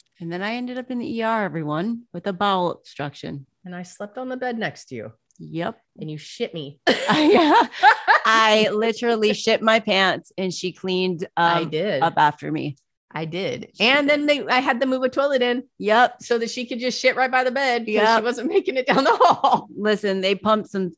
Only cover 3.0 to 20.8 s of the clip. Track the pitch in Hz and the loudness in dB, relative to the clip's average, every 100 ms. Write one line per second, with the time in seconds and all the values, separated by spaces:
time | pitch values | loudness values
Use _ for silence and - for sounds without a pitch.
3 | 143 - 151 147 135 _ 180 175 180 - | -10 -10 -12 -12 -14 _ -16 -14 -14 -14
4 | 208 254 254 254 247 226 175 - - 120 | -14 -12 -10 -8 -8 -6 -6 -8 -14 -12
5 | 107 - _ - 160 156 170 - _ - | -12 -16 _ -20 -12 -8 -8 -10 _ -14
6 | 156 151 - - 233 165 139 - - - | -12 -12 -14 -10 -10 -8 -14 -4 -2 0
7 | 539 302 302 403 302 440 240 - 392 - | 2 2 6 6 6 4 2 4 4 4
8 | - 605 220 226 220 214 214 214 226 226 | 2 2 4 4 6 4 2 0 -2 0
9 | 240 226 214 202 - 220 220 220 214 190 | 0 2 2 0 0 2 4 2 2 2
10 | 190 160 - - 190 170 185 - 190 185 | 2 0 -6 -6 -6 -4 -8 -6 -4 -2
11 | 185 160 175 - 170 170 165 156 202 147 | -2 -4 -6 0 2 2 -2 -4 -2 0
12 | 165 160 151 147 147 151 139 135 _ _ | 0 4 2 2 -6 -6 -6 -10 _ _
13 | _ 151 165 175 185 - - - 214 285 | _ -10 -8 -6 -6 -6 -10 -2 0 2
14 | 285 294 294 285 147 254 - 247 269 262 | 2 0 0 -2 0 0 0 -2 -2 -2
15 | 254 262 285 269 247 247 247 - 196 220 | -2 0 0 0 0 -2 -6 -6 2 4
16 | 247 - - 240 220 254 240 240 247 - | 2 0 -4 -2 -4 -6 -8 -6 -4 0
17 | 254 247 254 254 254 254 269 240 226 214 | 0 2 2 2 0 0 0 0 0 2
18 | 214 226 226 247 262 392 - 262 262 233 | 4 4 0 -2 -2 0 0 -2 0 2
19 | 277 453 339 - 277 - - - 208 208 | 2 4 4 4 2 0 -2 -4 0 0
20 | 208 190 190 196 214 214 - 196 | 0 0 0 0 0 0 -2 -4